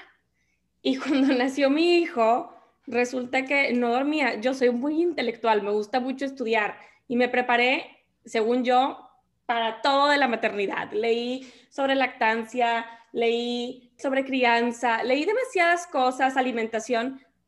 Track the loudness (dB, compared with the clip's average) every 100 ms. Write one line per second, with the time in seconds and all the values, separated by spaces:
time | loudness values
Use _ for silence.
0 | -6 _ _ _ _ _ _ _ -2 -2
1 | 0 2 4 2 0 0 2 2 4 2
2 | 2 0 2 2 -2 -14 _ _ -6 -2
3 | -2 -2 -4 -4 0 0 0 0 0 0
4 | 0 0 -2 -2 -2 2 2 2 0 0
5 | 0 -2 -4 -2 0 2 2 -2 -2 -2
6 | -2 -4 -6 -6 -2 0 -2 -6 -18 _
7 | -6 -2 0 0 2 2 2 0 -4 -18
8 | _ _ -6 -2 0 0 2 2 2 -2
9 | -14 _ _ _ -4 -2 -2 -2 2 4
10 | 4 4 2 0 -2 -2 -4 -4 -6 -2
11 | 0 0 -2 -6 -10 -20 _ -4 0 0
12 | 0 0 0 0 -2 -2 0 0 -4 -14
13 | _ -2 0 0 -2 -4 -6 -10 -20 -10
14 | -4 -2 -2 0 2 2 0 -2 -2 0
15 | 0 0 0 -2 -2 0 2 2 -2 0
16 | 0 2 0 2 0 -2 -4 -4 -2 -2
17 | -2 -8 -16 _